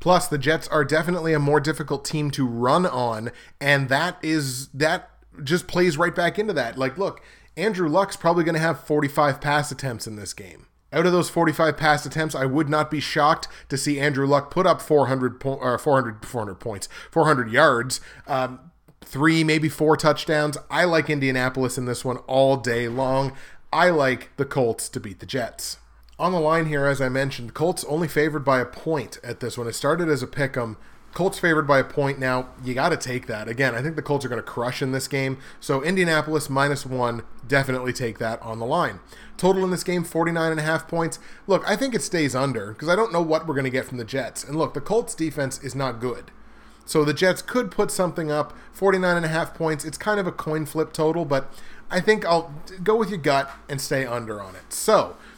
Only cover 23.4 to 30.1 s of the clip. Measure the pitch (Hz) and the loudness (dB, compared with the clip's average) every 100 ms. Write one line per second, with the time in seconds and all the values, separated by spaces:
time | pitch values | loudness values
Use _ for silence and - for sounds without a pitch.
23.4 | - - - 151 180 165 135 127 - - | -14 -20 -4 2 4 4 2 0 -4 -6
24.4 | 131 143 120 110 - - 101 92 - 135 | -2 0 0 0 -6 -8 -10 -12 -8 -6
25.4 | 113 - - - - - - - 165 180 | -6 -8 -12 -12 -18 -20 -20 -4 -2 2
26.4 | 151 165 156 147 139 135 131 131 135 131 | 2 2 2 0 2 2 0 0 -2 -4
27.4 | 120 - 160 185 - 151 165 - 156 151 | -10 -2 -2 0 -2 -2 0 2 0 0
28.4 | 135 131 120 - - 160 107 - 117 113 | 2 2 0 -6 -4 -4 -4 -10 -12 -8
29.4 | 120 117 117 110 139 165 170 | -8 -6 -6 -2 0 2 2